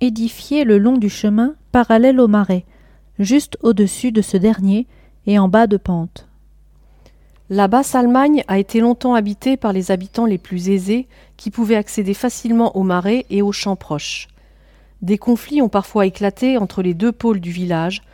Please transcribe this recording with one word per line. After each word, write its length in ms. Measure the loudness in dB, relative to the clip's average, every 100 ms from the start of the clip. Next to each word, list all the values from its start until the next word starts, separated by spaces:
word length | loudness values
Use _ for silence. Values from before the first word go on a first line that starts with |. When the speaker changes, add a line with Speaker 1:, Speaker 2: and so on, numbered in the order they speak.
Speaker 1:
édifiés 640 | -4 -2 -6 -6 -4 0 4
le 120 | 4
long 200 | 4 2
du 120 | 0
chemin 460 | -2 0 2 0 -2 _
parallèle 480 | 0 4 4 4 4
au 80 | 4
marais, 380 | 4 2 -2 -4 _ _ _ _ -4
juste 400 | 0 0 0 -2
au-dessus 500 | 0 2 0 0 -2
de 100 | 0
ce 140 | 0 2
dernier 520 | 2 2 0 0 -2 _ _ _ 0
et 140 | 2
en 80 | 4
bas 200 | 4 2
de 100 | 0
pente. 500 | -2 -4 -4 -10 -20 _ _ _ _ _ _ _ _ _ _ _ -6
Speaker 2:
La 180 | 0 2
Basse-Allemagne 760 | 2 2 2 2 4 4 2 0
a 100 | -2
été 220 | 0 0
longtemps 340 | 2 0 0
habitée 440 | 0 -2 -4 -4 -2
par 160 | -2
les 180 | -2 -2
habitants 340 | -4 -4 -4 -2
les 120 | -2
plus 300 | -4 -6 -2
aisés 380 | -2 0 -4 -4 -12 -20 -16
qui 160 | -10
pouvaient 240 | -4 0 0
accéder 380 | -2 -4 -4
facilement 640 | -2 -4 -4 -2 0 0 0
aux 60 |
marais 420 | -2 -2 0 -2 -2
et 120 | -2
aux 100 | -2
champs 240 | -2 -4 -6
proches. 540 | -6 -8 -8 -12 -14 _ _ _ _ _ _ _
Des 160 | -4 -2
conflits 440 | 0 -2 0 0
ont 80 | 0
parfois 380 | 0 -2 0 0
éclaté 500 | 0 -4 -2 0 0
entre 240 | -2 -4
les 120 | -4
deux 180 | -2 -2
pôles 300 | -2 -2 -2
du 100 | -4
village, 500 | -6 -4 -2 -4 -6 -12